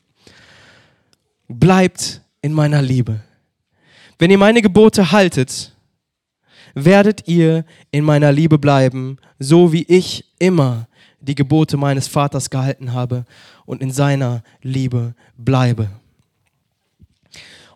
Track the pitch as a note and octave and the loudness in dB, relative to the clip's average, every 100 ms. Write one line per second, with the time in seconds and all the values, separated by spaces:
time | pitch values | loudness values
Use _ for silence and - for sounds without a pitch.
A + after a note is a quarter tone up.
0 | _ _ _ _ _ _ _ _ _ _ | _ _ _ _ _ _ _ _ _ _
1 | _ _ _ _ - A#2+ E3 F#3+ F#3 - | _ _ _ _ -12 0 2 4 2 -2
2 | - - _ _ D3 D3+ D3+ D3 C3 B2+ | -14 -14 _ _ -6 -2 0 0 0 -2
3 | A2+ A2 - _ _ _ _ _ _ _ | -2 -6 -12 _ _ _ _ _ _ _
4 | _ - F3 G3 G3+ A#3 G3+ F#3+ A3 G#3+ | _ -2 2 4 4 4 2 4 4 4
5 | E3+ G#3 F3+ D3 B2+ - - _ _ _ | 2 2 0 0 -6 -8 -16 _ _ _
6 | _ _ _ _ _ _ _ C#3 D3 G3 | _ _ _ _ _ _ _ -2 4 4
7 | G3+ G3+ - E3+ D#3+ D#3+ D#3 _ _ C#3+ | 4 0 -2 0 2 0 -6 _ _ -4
8 | D3+ D3 D3 C#3+ D#3+ D3+ C#3+ C#3 C3 C3 | 0 2 2 2 2 2 2 2 0 -2
9 | C3 C3+ _ - C3+ E3+ F3 E3 - F3+ | -12 -14 _ -10 2 4 4 2 0 0
10 | - - - - F#3 F3 C3+ A#2 A2+ _ | 0 -10 -14 -4 -2 0 0 -4 -12 _
11 | _ _ C3 C#3+ C3+ D#3 D#3 C#3+ C#3+ C3+ | _ _ -8 -4 -2 0 -2 -4 -4 -4
12 | - D3+ C#3+ C#3 - C3+ C3+ - B2+ B2 | -4 -4 -4 -4 -8 -6 -6 -6 -8 -8
13 | B2 B2 A#2+ _ - _ - C3 C3 C3 | -6 -8 -12 _ -20 _ -14 -10 -8 -2
14 | C#3+ C#3 B2 A#2+ - _ C3 C3 C3 B2 | -2 0 -4 -6 -10 _ -10 -6 -4 -4
15 | A#2 - _ - A#2 C3 B2 A2 G#2+ G2 | -6 -12 _ -10 -2 0 0 -2 -6 -10
16 | _ _ _ _ _ _ _ _ _ _ | _ _ _ _ _ _ _ _ _ _
17 | _ _ _ - - - _ | _ _ _ -20 -20 -20 _